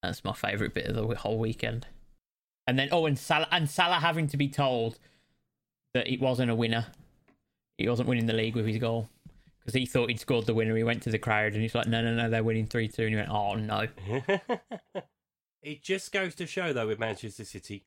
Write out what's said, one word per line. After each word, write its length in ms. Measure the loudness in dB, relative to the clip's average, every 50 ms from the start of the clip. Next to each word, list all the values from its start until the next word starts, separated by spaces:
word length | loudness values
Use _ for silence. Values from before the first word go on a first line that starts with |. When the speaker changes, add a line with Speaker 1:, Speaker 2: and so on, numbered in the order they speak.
| -4
Speaker 1:
That's 220 | -4 -6 -4 -4
my 80 | -4 -4
favourite 420 | -2 -2 -2 0 0 -2 -2 -2
bit 120 | -4 -4
of 80 | -2 -2
the 60 | -2 -2
w-, 140 | -2 -4 -2
whole 200 | -2 -2 0 0
weekend. 480 | 0 -2 -2 -2 -4 -4 -4 -6 -8 -10 -18 -20 -20 -20 -20 _ _ _ _ _ _ _ _ _ _
And 120 | 0 2 2
then, 100 | 2 2 2
oh, 140 | 2 4
and 120 | 4 2 0
Salah, 300 | 2 2 2 2 4 4
and 200 | 2 2 2 0
Salah 300 | 2 2 4 4 4 4
having 260 | 4 2 2 2 0 0
to 80 | 0
be 120 | 0 0 0
told 500 | 2 2 2 2 2 2 0 0 -2 -6 _ -20 _ _ _ _ _ _ _ _ _ _ _ _ _ _ _ _ _
that 140 | 0 2 2
it 120 | 0 2
wasn't 300 | 2 2 2 2 2 2
a 40 | 2
winner. 320 | 2 2 2 2 0 -2 -4 -10 -20 -20 _ _ _ _ _ _ _ _ _ _ _ _ _ _ _
He 100 | 0 0
wasn't 200 | 2 0 0 0
winning 180 | 0 0 2
the 80 | 2 2
league 200 | 0 0 0 0
with 100 | 0 0
his 120 | 0 0 0
goal. 300 | 0 -2 -2 -2 -4 -6 _ _ _ -20 -20 -20 _ -20 _ _ _
'Cause 100 | -2 -2
he 120 | 0 0
thought 220 | 2 2 0 2 2
he'd 120 | -2 -4
scored 260 | 0 0 0 2 2
the 80 | 2 2
winner. 220 | 2 2 2 2
He 60 | 2 2
went 200 | 2 0 0 -2
to 60 | -2
the 80 | -2 -2
crowd 340 | 0 2 2 2 2 0 0
and 100 | 0 -2
he's 120 | 0 0
like, 120 | -2 0
"No, 160 | 2 2 2 2
no, 120 | 0 0
no, 140 | 0 0 2
they're 140 | 2 2 2
winning 220 | 2 2 0 0
three 220 | 0 0 -2 -2 -2
two." 140 | -2 -2 0
And 60 | 0
he 60 | 0
went, 120 | 0 -2 0
"Oh, 240 | -2 0 0 0 -2
no." 340 | -2 -2 -2 -2 -2 -2 -4 -6
Speaker 2:
<laughs> 1040 | -10 -8 -4 -4 -4 0 2 0 0 2 -4 -6 -6 -6 _ -14 -14 _ _ _ -12 -12 _ _ _ _ _ _ _ _ _ _ _
It 220 | _ -12 -12 -12 _
just 300 | -4 -4 -4 -4 -4 -2
goes 240 | -2 -2 -2 -4
to 100 | -6 -8
show, 260 | -6 -4 -4 -2 0 0
though, 140 | 0 0
with 140 | 0 0 -2
Manchester 440 | -2 -4 -4 -4 -8 -12 -12 -12 -14
City 400 | -14 -14 -16 -12 -12 -12 -12 _